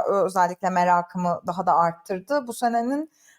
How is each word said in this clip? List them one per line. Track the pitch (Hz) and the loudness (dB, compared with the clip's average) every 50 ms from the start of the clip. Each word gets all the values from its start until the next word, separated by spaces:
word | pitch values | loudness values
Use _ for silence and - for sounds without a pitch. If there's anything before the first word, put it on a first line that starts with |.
| - - | 4 2
e, | |
özellikle | 196 196 185 190 185 190 180 175 180 - - 180 | 2 2 2 0 2 0 0 0 0 -2 -4 -2
merakımı | 180 180 175 180 175 175 175 - - 185 180 175 170 - - | 2 2 4 4 4 2 2 -2 -6 -4 -2 -2 -2 -4 -4
daha | - 170 180 180 | -8 -6 -4 0
da | 180 160 | 2 2
arttırdı. | 160 170 170 165 - - - 196 185 185 - 285 294 254 | 2 2 0 0 -6 -10 -8 -8 -8 -4 -2 -4 -4 -4
Bu | 240 226 | -4 -8
senenin | - 247 233 233 233 233 247 277 294 320 320 _ _ _ _ _ | -4 -2 0 0 0 -2 -2 -4 -4 -6 -8 _ _ _ _ _